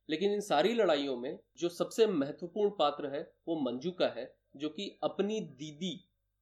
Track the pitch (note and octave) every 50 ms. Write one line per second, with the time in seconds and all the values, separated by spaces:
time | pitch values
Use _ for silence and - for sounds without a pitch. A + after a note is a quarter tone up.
0 | _ - D#3 E3+ G3 G3+ G#3 G#3 G3 - D#3+ C#3+ D#3+ G#3 A#3+ A#3 G#3 F3 D#3 C#3+
1 | C#3+ C#3 C3 A#2+ A#2+ C#3+ F3 G3+ - _ _ - D#3+ F3 E3+ - F3+ - - -
2 | A3 G#3+ F#3+ D3+ C#3 C#3+ C#3+ - F3+ E3+ - G#3+ G#3 G3+ G3 - D3+ D3 C#3+ -
3 | D3 C#3 C#3 D3 - - _ _ _ E3 E3 D#3+ C#3 B2 A#2+ B2+ C#3+ F3+ F3 -
4 | D3+ A#2+ A#2 A#2 B2 - - _ _ _ - C#3 D3 D3+ - - G3+ G3 - _
5 | - D3 - - G3 G3+ A3 A3 F3 D3+ C3 B2+ D3+ D#3 D3 D3 F#3 F#3 C#3+ -
6 | - _ _ _ _ _ _ _